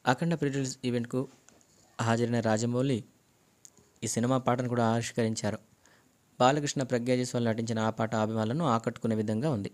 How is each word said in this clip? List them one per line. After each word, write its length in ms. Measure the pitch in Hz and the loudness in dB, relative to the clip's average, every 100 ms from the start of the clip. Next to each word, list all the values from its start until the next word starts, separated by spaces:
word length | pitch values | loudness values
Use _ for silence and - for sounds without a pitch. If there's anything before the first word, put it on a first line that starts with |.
| 123 | -2
అఖండ 280 | 131 170 | 0 0
ప్రీ 160 | 160 143 | -2 -2
రిలీజ్ 280 | 139 131 127 | -2 -4 -4
ఈవెంట్కు 440 | 123 120 117 127 143 - - - _ _ _ - | -4 -2 -2 -6 -6 -12 -20 -20 _ _ _ -4
హాజరైన 380 | 113 117 117 120 | 0 2 2 0
రాజమౌళి 640 | 110 110 117 123 139 117 - _ _ _ _ _ - _ _ _ | 2 0 0 0 0 -2 -6 _ _ _ _ _ -20 _ _ _
ఈ 20 | 113 | -6
సినిమా 320 | 113 120 131 | -2 0 2
పాటను 300 | 127 123 123 | 2 0 0
కూడా 180 | 120 113 | 2 2
ఆవిష్కరించారు. 720 | 117 113 - 113 110 104 107 _ _ _ _ _ _ _ - | 2 -2 -2 -2 -2 -4 -4 _ _ _ _ _ _ _ 2
బాలకృష్ణ, 420 | 127 147 143 143 | 4 4 0 -4
ప్రజ్ఞా 320 | 127 123 120 | -2 0 2
జైస్వాల్ 300 | 127 123 120 | 0 0 0
నటించిన 340 | 117 110 113 110 | 0 0 -2 0
ఆ 120 | 110 | 0
పాట 240 | 110 113 | 0 -2
అభిమానులను 500 | 110 107 110 110 147 | 0 0 0 0 0
ఆకట్టుకునే 500 | 160 113 127 - 117 | 2 0 0 -4 -2
విధంగా 360 | 110 107 107 156 | 0 0 -2 -2
ఉంది. 200 | 113 101 | -2 -4